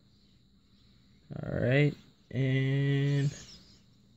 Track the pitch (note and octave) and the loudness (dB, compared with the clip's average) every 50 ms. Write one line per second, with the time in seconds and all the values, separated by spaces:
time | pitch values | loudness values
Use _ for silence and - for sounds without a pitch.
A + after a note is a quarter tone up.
0 | _ _ _ _ - - - - - - - - _ _ - - - - - - | _ _ _ _ -20 -20 -20 -20 -20 -20 -20 -20 _ _ -20 -20 -20 -20 -20 -20
1 | - - - - - - - - - - - - - A#2+ C3 C#3+ D3 C#3+ - - | -20 -20 -20 -20 -18 -16 -14 -10 -8 -6 -2 0 2 2 4 4 4 2 0 -4
2 | - - - _ _ - - B2 C3+ C3 C3 C3+ C3+ C3+ C3+ C#3 C#3 C#3 C#3 C#3 | -12 -20 -20 _ _ -8 -4 -2 0 0 0 0 0 0 0 0 2 2 2 2
3 | C#3 C#3+ C#3+ C#3+ C#3 D3 - - - - - - - - - - - _ - - | 2 2 2 2 0 0 -2 -6 -12 -20 -20 -20 -20 -20 -20 -20 -20 _ -20 -20
4 | - - _ | -20 -20 _